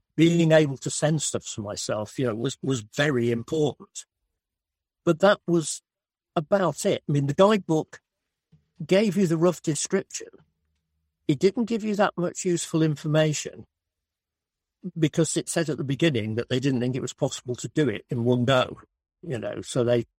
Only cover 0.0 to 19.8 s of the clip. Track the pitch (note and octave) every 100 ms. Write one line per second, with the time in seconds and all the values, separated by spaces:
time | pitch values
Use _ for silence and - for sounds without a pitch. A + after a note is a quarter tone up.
0 | - - D#3+ E3+ E3 D#3+ D3+ C3 - -
1 | D3+ D#3 - G#2+ - - G#2 G#2 - A2
2 | G#2+ - B2+ A2 C3 - D3+ C3 G#2+ -
3 | D3 B2+ A#2+ A#2 A#2 D#3+ D3 - G2 -
4 | - _ _ _ _ _ _ _ _ _
5 | - E3 G3 G3+ - E3+ D3+ - - _
6 | _ _ _ - D3 D3+ E3 C#3 G3+ D3
7 | - C#3+ C#3 C#3+ G3 A3 F3+ D#3+ D3 -
8 | _ _ _ _ _ _ _ _ D#3+ F#3+
9 | A3 F3+ F#3 E3 F3 E3 - D3 - F#3+
10 | - - - - _ _ _ _ _ _
11 | _ _ - D3+ F#3+ F#3+ A3+ A3+ G#3+ G3+
12 | G3+ - E3+ - F#3 E3+ - E3 D#3+ D3
13 | D#3 D#3 D#3 D3 - - - _ _ _
14 | _ _ _ _ _ _ _ _ F#3 E3
15 | D#3 - D#3+ - - - D3+ C#3 C3 C#3
16 | E3+ B2 G#2+ A2 - B2+ C3+ C3 B2 B2+
17 | - - C3+ - - A#2+ B2 - C#3+ G2+
18 | - A#2+ A#2 B2 A#2+ C3 - - - _
19 | _ _ F3 A#2+ A2 A2 G2 C3+